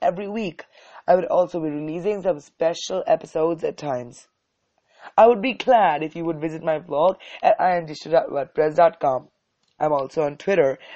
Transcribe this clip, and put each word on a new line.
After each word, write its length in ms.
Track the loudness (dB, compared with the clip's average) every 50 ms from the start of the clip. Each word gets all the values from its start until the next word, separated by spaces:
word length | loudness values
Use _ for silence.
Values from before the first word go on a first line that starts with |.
every 280 | -2 -2 -2 -2 -4 -8
week. 360 | -6 -6 -6 -6 -8 -10 -16 _ _ _ -20 -20 -20 -4 0
I 80 | 2 2
would 120 | 2 2
also 340 | 2 0 0 0 0 -2 -6
be 80 | -6 -6
releasing 540 | -6 -6 -6 -8 -8 -6 -4 -4 -4 -2 -2
some 180 | -4 -4 -4
special 640 | -8 _ _ -4 -2 -2 -2 -4 -6 -8 -6 -4 -2
episodes 580 | 0 0 0 -2 -4 -4 -2 -2 -2 -2 -2 -4
at 120 | -6 -6
times. 520 | -8 -8 -6 -6 -6 -8 -12 -16 -20 -20 _ _ _ _ _ _ _ _ _ _ _ _ _ _ _ -20 -2 4 6
I 80 | 6
would 160 | 6 6 4 0
be 100 | -4 -4
glad 500 | -2 0 2 4 4 4 4 2 0 -4
if 140 | -6 -6
you 80 | -6 -6
would 160 | -6 -6 -4
visit 220 | -6 -6 -6 -4 -4
my 160 | -2 -2 -2
blog 380 | -4 -4 -2 2 2 2 2 0 -6 -20 -10 -2 0
at 180 | 2 2 2
I 160 | 2 2 0
am 100 | 0 -2
Jishnu 240 | -6 -10 -14 -6 0
dot 200 | 0 0 0 0
wordpress 440 | -2 -6 -6 -4 _ 0 0 2 4
dot 260 | 4 4 4 4 2
com. 280 | -2 -2 -2 -2 -6 _ _ _ _ _ _ _ _ _ _ -4
I'm 140 | -2 0 0
also 300 | -2 -2 -4 -4 -2 -2
on 160 | -2 -4 -4
Twitter 400 | -4 0 2 4 4 2 0 -2 -8 -18 -18